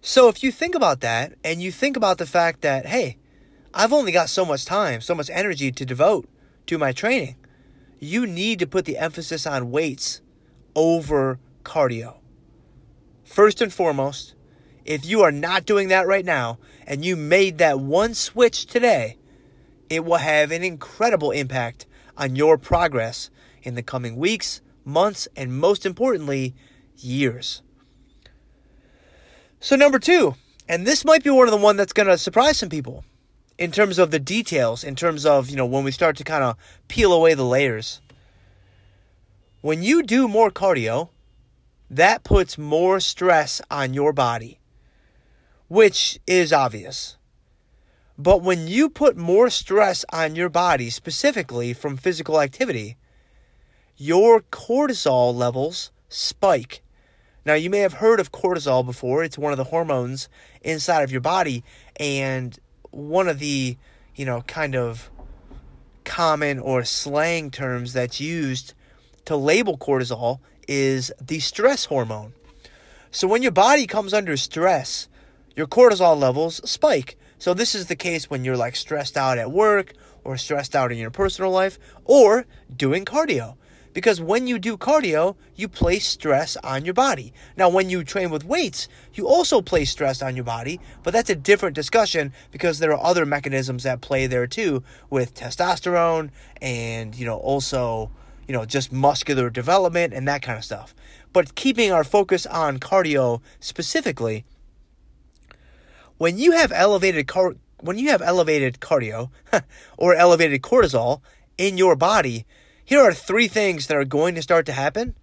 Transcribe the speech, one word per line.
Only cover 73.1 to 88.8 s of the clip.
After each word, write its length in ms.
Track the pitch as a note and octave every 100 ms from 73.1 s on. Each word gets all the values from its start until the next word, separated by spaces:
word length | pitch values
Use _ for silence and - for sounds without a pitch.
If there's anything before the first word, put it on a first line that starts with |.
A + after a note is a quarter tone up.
So 160 | - F#3
when 160 | A3+
your 80 | B3+
body 340 | F3+ G#3+ D4 A3
comes 260 | G#3 G3
under 260 | G#3 F#3+ C#3
stress, 720 | - - F3+ D#3+ C3+ - - _ _ _ _ -
your 120 | D3+
cortisol 520 | A3+ B3 G3 F3+ D3+
levels 480 | C3+ B2+ E3 E3 -
spike. 460 | - G#3 F3 B2+ - _ _
So 160 | -
this 220 | F3+ A#3 G#3+
is 100 | F3+
the 100 | E3+
case 320 | F#3 E3 -
when 160 | C3+
you're, 140 | B2+ B2+
like, 180 | A#2+ B2
stressed 420 | - D3+ C#3 D3+
out 200 | C3 B2
at 140 | A2+
work 420 | E3+ G#3+ G#3 F#3 - - -
or 120 | - C3
stressed 380 | - C#3+ C3+ C#3+
out 160 | B2+
in 60 | A#2+
your 140 | A2+
personal 400 | - G3 - F#3+
life 260 | F#3 F#3+ - - - -
or 420 | C#4 G#3+ A3+ B3 - _ B2+
doing 300 | C3+ E3 G3
cardio. 500 | C#4 D#4+ C#3+ A2+ B2+ _ _ _ -
Because 240 | G3 F#3
when 260 | E3 A3 B3+
you 140 | A#3
do 160 | G3 G#3+
cardio, 640 | - D4+ A3+ D3+ F3 G3+ _ -
you 140 | G3
place 360 | - E3+ F#3+ -
stress 520 | - D#3 C#3 D#3 -
on 260 | - C3+
your 100 | D3
body. 380 | F#3 C4+ E3+ B2+ - - -
Now, 140 | F#3
when 200 | F#3 F#3+
you 140 | F#3
train 260 | D3+ G3 F3+
with 140 | D#3
weights, 460 | D#3+ D#4 C4 -